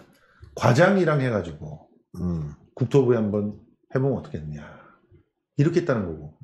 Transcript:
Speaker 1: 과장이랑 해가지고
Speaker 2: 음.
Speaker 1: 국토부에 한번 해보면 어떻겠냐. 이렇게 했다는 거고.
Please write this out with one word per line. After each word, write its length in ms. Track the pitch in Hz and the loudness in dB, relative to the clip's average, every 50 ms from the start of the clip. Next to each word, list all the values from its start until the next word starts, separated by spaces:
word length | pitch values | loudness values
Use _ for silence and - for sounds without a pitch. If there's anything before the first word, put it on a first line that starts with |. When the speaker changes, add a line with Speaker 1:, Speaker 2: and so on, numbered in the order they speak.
| - _ _ _ _ _ _ _ - - - | -10 _ _ _ _ _ _ _ -20 -18 -6
Speaker 1:
과장이랑 680 | - - 120 120 139 175 196 202 190 175 156 151 143 | 0 2 4 6 6 6 6 6 4 2 2 2 2
해가지고 680 | 131 127 113 98 87 85 73 - 80 76 - - - _ _ _ _ _ - 175 | 0 0 0 -2 -2 -6 -10 -14 -14 -16 -16 -18 -20 _ _ _ _ _ -10 -6
Speaker 2:
음. 320 | 180 175 85 - 151 73 - - _ _ - | -4 -4 -4 -4 -6 -8 -10 -14 _ _ -8
Speaker 1:
국토부에 440 | - 127 113 - 139 127 120 123 | -4 -2 2 4 4 4 4 2
한번 420 | 113 107 101 101 104 101 104 - - - _ _ _ _ _ - | 2 0 -2 -2 -2 -4 -4 -6 -10 -16 _ _ _ _ _ -4
해보면 240 | 131 131 139 120 85 | -2 -2 -2 -2 -4
어떻겠냐. 440 | - - - 82 76 76 73 73 76 - - - - - _ _ _ _ _ - _ _ _ _ _ _ _ | -6 -10 -12 -12 -12 -12 -12 -14 -14 -18 -20 -20 -20 -20 _ _ _ _ _ -20 _ _ _ _ _ _ _
이렇게 240 | - 143 165 165 175 | 2 2 2 2 0
했다는 240 | - 147 131 113 95 | 0 0 0 -2 -2
거고. 320 | 85 78 78 76 76 - - | -4 -8 -10 -12 -16 -18 -16